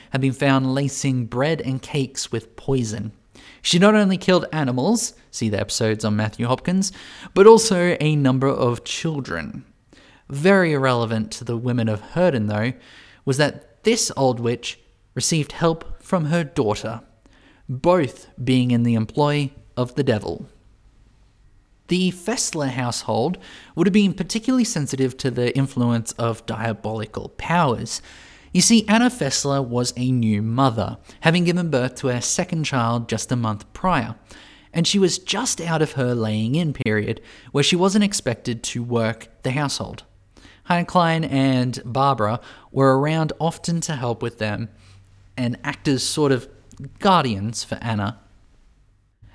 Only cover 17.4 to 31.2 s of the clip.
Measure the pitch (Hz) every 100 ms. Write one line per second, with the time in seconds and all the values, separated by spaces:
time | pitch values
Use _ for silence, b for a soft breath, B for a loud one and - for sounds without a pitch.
17.4 | b b b 127 170 180 127 - - -
18.4 | 127 127 123 120 117 113 110 - 147 147
19.4 | 139 - - - 123 - 131 107 98 85
20.4 | - _ _ _ _ _ _ _ _ _
21.4 | _ _ _ _ - 180 185 180 - 180
22.4 | - 160 139 123 123 - - 110 139 180
23.4 | B B B - 196 202 202 - 175 226
24.4 | 240 254 226 160 139 131 131 131 135 120
25.4 | 120 135 135 127 120 117 110 - 117 110
26.4 | - 113 113 104 107 110 110 - - -
27.4 | - 170 147 113 117 - B B B B
28.4 | B 180 - 226 214 220 247 247 139 -
29.4 | 139 139 123 120 123 - 127 127 113 104
30.4 | 110 120 135 110 95 110 B B